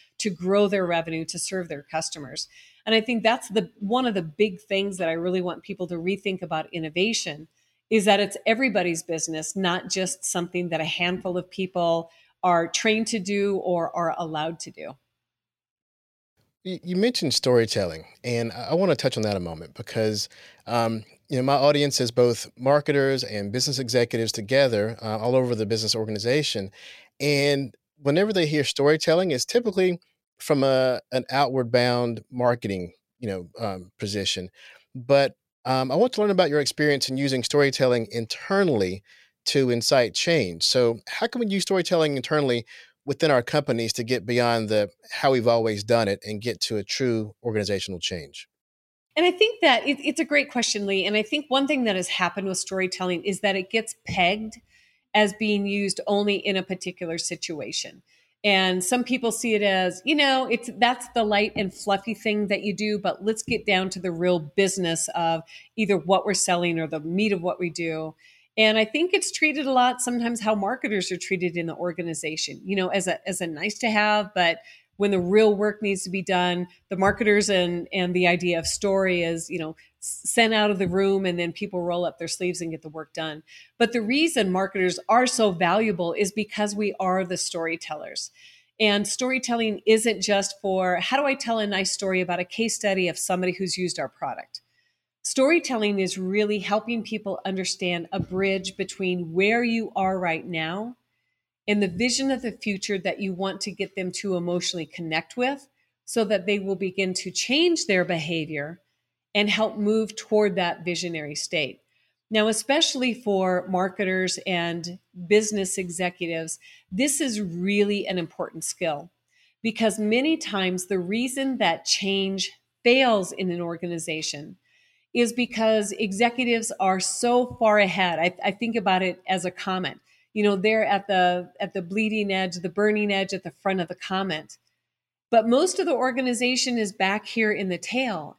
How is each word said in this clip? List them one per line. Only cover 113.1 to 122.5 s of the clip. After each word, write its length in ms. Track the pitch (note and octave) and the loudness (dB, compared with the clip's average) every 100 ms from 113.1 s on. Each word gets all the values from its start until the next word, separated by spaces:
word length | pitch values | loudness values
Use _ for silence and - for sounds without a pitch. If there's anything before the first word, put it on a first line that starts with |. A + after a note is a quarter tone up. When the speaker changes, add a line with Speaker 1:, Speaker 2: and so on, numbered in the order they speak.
Speaker 1:
for 520 | A#3 A3 G3 F#3 F3+ F3+ | -2 -2 0 2 0 0
marketers 680 | F#3 F#3+ F#3 G3 F#3 F#3 - - | -2 -2 -2 -2 0 -2 -4 -2
and 520 | F3+ E3+ E3+ E3+ F3+ _ F3+ F3 | -2 -2 -4 -8 -14 _ -16 2
business 500 | G#3 G#3+ G#3 F#3 - | 4 4 0 -2 -4
executives, 800 | F#3 E3+ F3+ F3+ E3+ E3 E3 - - - _ | -6 -4 -4 -4 -4 -4 -6 -10 -14 -20 _
this 300 | F#3+ C#4+ C#4 | -2 0 2
is 200 | C#4+ G#3+ | -2 -2
really 640 | G3 E3+ F#3 G3+ G3+ G3+ - | -4 -2 0 4 4 2 0
an 120 | F#3 | -2
important 460 | E3 - F3+ E3 | -4 -6 -8 -6
skill 460 | - - E3+ D3 E3 _ _ _ _ _ | -10 -4 -4 -4 -8 _ _ _ _ _
because 360 | A3+ G#3+ A3+ G#3+ | -6 0 0 2
many 380 | G#3+ A3+ C#4+ D#4+ | 2 2 2 0
times 500 | - G#3 F#3 F3+ F#3 | -2 -2 0 -2 -2
the 120 | G3 | -2
reason 600 | F3 A3 B3 C4 C4+ B3+ | 0 -2 -2 -2 -2 0
that 260 | F#3 E3 | 0 0
change 680 | - - G3 G3 F#3+ G3 - | -2 -2 0 0 0 -2 -6